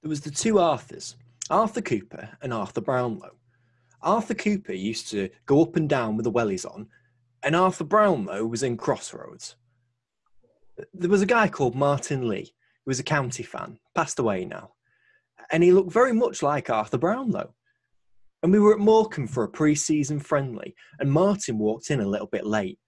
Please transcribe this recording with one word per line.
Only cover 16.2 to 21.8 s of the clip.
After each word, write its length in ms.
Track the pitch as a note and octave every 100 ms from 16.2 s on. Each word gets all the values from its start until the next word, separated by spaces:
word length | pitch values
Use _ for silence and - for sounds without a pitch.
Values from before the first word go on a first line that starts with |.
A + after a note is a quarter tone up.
| B3 -
like 280 | C#3+ D3 -
Arthur 260 | A2 G#2+ B2
Brownlow. 580 | E3 A#3 C4 G2 - _ _ _ _ _ _ _ - _
And 100 | E3
we 60 | G#3
were 140 | G#3
at 60 | G#3+
Morecambe 480 | G#3 A3 A3 - A#2+
for 180 | B2+
a 60 | G#2+
pre-season 680 | - D#3 D3 - D3+ C3+ D3
friendly, 560 | C#3+ D3 C3+ A2 - - - -
and 140 | C#3
Martin 460 | C#3+ G3 G3+ - A2
walked 320 | G#2+ A2+